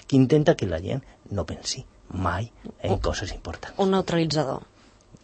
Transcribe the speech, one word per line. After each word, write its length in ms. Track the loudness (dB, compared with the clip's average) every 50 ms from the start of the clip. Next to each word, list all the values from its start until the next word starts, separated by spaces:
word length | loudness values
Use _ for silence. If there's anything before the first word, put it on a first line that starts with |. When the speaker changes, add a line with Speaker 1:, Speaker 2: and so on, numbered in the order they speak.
| -6
Speaker 1:
que 80 | 2 4
intenta 400 | 4 6 6 4 4 6 4 2
que 140 | 2 0 -2
la 100 | -2 -4
gent 240 | -4 -4 -4 -4 -6 -10 -20 _ _ -6
no 140 | -4 -4 -4
pensi 380 | -4 -8 -10 -8 -8 -8 -8 -12 -16 _ -20 _
mai 400 | -10 -6 -2 -2 0 0 -2 -6 -8 _ -18 -18 -18 -14 -6
en 140 | -2 -2 0
Speaker 2:
Un 60 | 0 0
Speaker 1:
coses 300 | -2 -2 -2 -6 -8 -8
importants. 400 | -10 -10 -12 -12 -10 -12 -12 -2
Speaker 2:
un 140 | 0 2 2
neutralitzador. 720 | 2 2 0 0 0 0 0 2 0 0 0 -2 -4 -8 -10 _ _ _ -20 -20 _ _ _ _ -20 -20